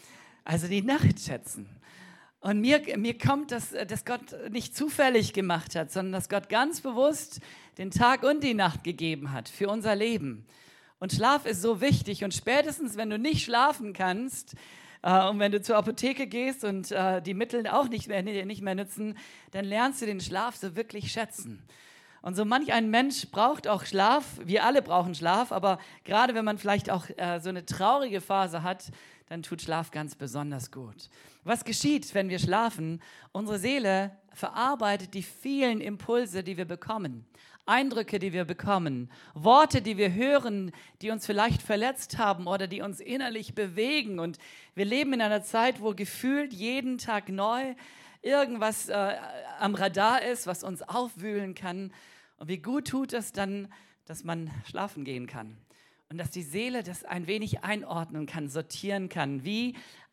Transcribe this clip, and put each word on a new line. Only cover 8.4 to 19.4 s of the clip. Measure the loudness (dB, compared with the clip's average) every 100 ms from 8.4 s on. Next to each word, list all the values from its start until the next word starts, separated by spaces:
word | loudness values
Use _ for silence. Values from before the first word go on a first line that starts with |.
die | 2
Nacht | 2 2 0
gegeben | -6 -2 -2 -2 -4
hat | -6 -8
für | -4 -2
unser | 0 0 2
Leben. | 2 0 -4 -8 -14 -20 -20 -20 _ -10
Und | -4
Schlaf | 2 4 4 2
ist | 0
so | 0 2
wichtig. | 4 4 2 -4
Und | -4
spätestens, | -2 2 2 2 -2 -4 -4
wenn | -2
du | 0
nicht | 0 0
schlafen | 2 4 4 2 -4
kannst, | -2 0 0 -4 -8 -12 -18 -20 -20 -20 -4
äh, | 4 6 6
und | 4
wenn | 2
du | 2
zur | 2 2
Apotheke | 2 0 0 0 -4
gehst | -2 -2 -2
und, | -4 -4 -2
äh, | 0 2 0
die | -2
Mittel | -4 -2 -2 2
auch | 2 2
nicht | -2 -4
mehr, | -2
nicht | -2 -4 -4 -4
mehr | -4 -4
nützen, | -4 -6 -8 -8 -16 -20